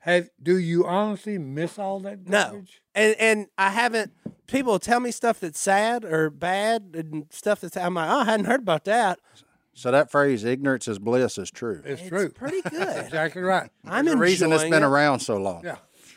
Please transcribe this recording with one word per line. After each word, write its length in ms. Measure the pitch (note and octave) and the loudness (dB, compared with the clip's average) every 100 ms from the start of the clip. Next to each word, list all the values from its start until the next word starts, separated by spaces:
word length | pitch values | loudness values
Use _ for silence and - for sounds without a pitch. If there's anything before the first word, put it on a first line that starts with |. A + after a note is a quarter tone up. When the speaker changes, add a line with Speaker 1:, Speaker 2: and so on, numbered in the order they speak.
Speaker 1:
Have, 300 | E3 F3+ F3 _ | 0 0 0 _
do 160 | C3+ F#3 | 0 0
you 300 | E3+ E3+ F3 | 2 0 2
honestly 520 | F#3 G#3+ G3 G#3+ G3+ | 0 -2 -4 -8 -8
miss 400 | C#3 C#3 E3+ - | -8 -6 -8 -6
all 200 | G3 G3 | -8 -8
that 280 | G3 G3+ F3+ | -10 -14 -2
Speaker 2:
No. 160 | G#3 E3 | 0 0
Speaker 1:
garbage? 320 | G#3 F#3 _ _ | -6 -18 _ _
Speaker 2:
And, 220 | G3 A3 G#3+ | 2 2 4
and 280 | A3 G#3+ G3+ - | 2 2 -2 0
I 120 | G3 | 0
haven't, 420 | G3+ A#3+ A3 G#3 _ - - - | 2 0 0 -6 _ -18 -18 -4
people 320 | C4+ B3+ F#3+ | -2 0 0
tell 220 | - A#3+ | 2 0
me 100 | B3 | 0
stuff 300 | A3 A#3+ A3 | -2 -2 -2
that's 180 | E3+ D3 | -4 -6
sad 460 | - G3 A3 A#3+ | 0 2 2 -2
or 260 | G#3+ D#3+ D#3 | -2 0 0
bad 640 | C#3+ F3 F#3+ G#3+ A#3 G3 | -2 -4 -2 0 -2 -4
and 320 | E3 D#3+ D3+ D3+ | -12 -8 -8 -10
stuff 300 | - G#3 G3+ | -8 -4 -2
that's, 160 | F3 G3 | -4 -6
I'm 180 | F3 | -4
like, 140 | F3+ D#3+ | -2 0
"Oh, 120 | C4 | 2
I 40 | |
hadn't 220 | A3+ A3 F#3 | 2 0 2
heard 140 | C4 | 0
about 240 | G#3 D#3 | 0 -2
that." 340 | F#3+ A3+ G#3 F3+ _ _ _ _ _ | 0 0 2 -2 _ _ _ _ _
Speaker 3:
So 160 | - B2+ | -8 2
that 200 | C3 D3+ | 2 4
phrase, 340 | C#3+ C#3+ B2 | 4 2 2
"Ignorance 420 | A2 C3 C#3 B2+ - | 0 0 0 -2 -2
is 120 | G2+ | -4
bliss," 360 | G#2 B2 B2 - | 0 2 2 -2
is 120 | F#2 | -12
true. 320 | - A#2+ F2 | -8 -8 -6
Speaker 1:
It's 160 | G2+ C#3 | -8 -10
Speaker 2:
It's 60 | F3+ | -6
Speaker 1:
true. 220 | E3+ F3+ | -4 -4
Speaker 2:
pretty 320 | - C4+ F#4 | -6 -8 -6
good. 100 | - D#4 F#4+ - | -6 -6 -6 -6
Speaker 1:
<laughs> 80 | B2 | -6
Exactly 360 | D#3+ D#3 F3+ | -4 -4 -4
right. 280 | F3+ F#3 - _ | 0 0 -2 _
Speaker 2:
I'm 200 | - G3+ | -6 0
Speaker 3:
There's 100 | D#4 | 2
a 40 | C#4 | 4
reason 340 | F3 F#3 E3 | 4 4 4
it's 100 | D#3+ | 4
Speaker 2:
enjoying 80 | D#3+ | 4
Speaker 3:
been 120 | D#3+ | 4
Speaker 2:
it. 20 | C#3+ | 6
Speaker 3:
around 340 | C#3+ D3 C3 | 4 4 2
so 160 | - G#2 | 0 -2
long. 280 | F#2+ E2+ | -2 -6
Speaker 1:
Yeah. 120 | F2 - _ _ - | -10 -14 _ _ -20